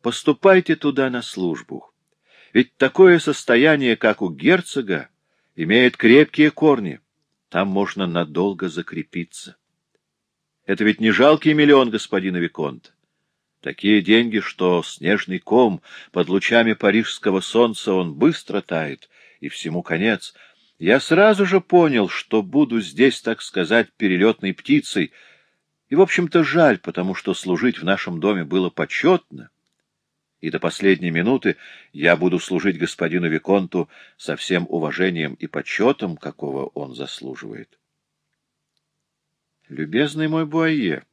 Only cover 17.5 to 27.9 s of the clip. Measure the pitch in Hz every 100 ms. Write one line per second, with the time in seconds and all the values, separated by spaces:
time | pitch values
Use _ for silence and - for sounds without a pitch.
17.5 | 113 117 107 - 92 87 71 127 165 -
18.5 | 101 - 82 80 67 _ _ - _ 71
19.5 | - 82 82 - 82 107 104 - _ _
20.5 | _ _ _ 85 127 - 165 208 202 196
21.5 | 190 - 180 165 127 95 - - 110 98
22.5 | - 131 117 92 69 131 - - 113 -
23.5 | - 82 117 110 _ 104 92 104 110 98
24.5 | 90 - 147 - - 80 _ _ _ _
25.5 | _ _ _ _ 143 190 - 175 175 147
26.5 | 151 156 101 - 85 92 92 - 90 95
27.5 | 87 123 - 82